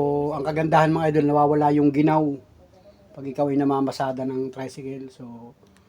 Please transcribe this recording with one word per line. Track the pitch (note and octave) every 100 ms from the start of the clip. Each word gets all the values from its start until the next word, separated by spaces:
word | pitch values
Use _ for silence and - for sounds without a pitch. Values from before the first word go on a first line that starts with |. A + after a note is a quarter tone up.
| C#3+ C#3+ D3 D3+
ang |
kagandahan, | C#3+ D#3 D#3+ D#3+ D#3
mga | D#3+ D#3+
idol, | D3+ D3
nawawala | D3 D3 D3+ D3
yung | D3 D3
ginaw | C3+ D#3 D#3 D3+ C#3 - _ - - - - - -
pag |
ikaw | C3+ B2+ C#3+
ay | C#3
namamasada | C#3 C#3 C3+ - C3+ C3 C3
ng | C3 C3
tricycle. | C3 C3 - C3+ C3+ C3
So, | - B2 A#2 A#2+ - _ _